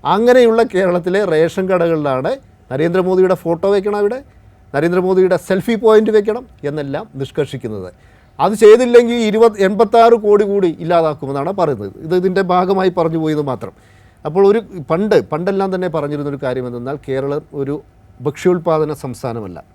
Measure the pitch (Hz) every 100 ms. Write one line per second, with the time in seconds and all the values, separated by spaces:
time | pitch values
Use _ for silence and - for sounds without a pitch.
0 | 139 190 240 254 240 226 226 185 185 175
1 | 175 190 196 156 165 196 190 185 170 160
2 | 147 131 147 202 _ _ _ 131 170 180
3 | 180 185 185 185 170 165 196 202 202 208
4 | 202 247 285 _ _ _ _ 135 165 180
5 | 185 185 185 180 - 190 - 226 220 214
6 | 220 214 208 220 254 _ 143 151 139 143
7 | 220 135 135 - 139 131 117 107 92 -
8 | _ _ _ - 165 208 214 226 247 240
9 | 233 240 220 214 226 208 190 202 214 233
10 | 226 233 208 208 208 202 185 156 165 175
11 | 160 147 135 139 151 196 160 117 101 -
12 | 160 180 185 185 180 180 185 190 185 180
13 | 165 160 156 151 143 123 98 - _ _
14 | _ _ 156 165 196 226 196 185 139 170
15 | 214 190 101 156 180 196 196 185 180 156
16 | 143 147 143 139 135 127 123 120 123 143
17 | - 135 139 147 156 147 139 147 _ _
18 | _ _ 131 143 185 180 170 160 151 143
19 | 135 120 131 117 101 85 -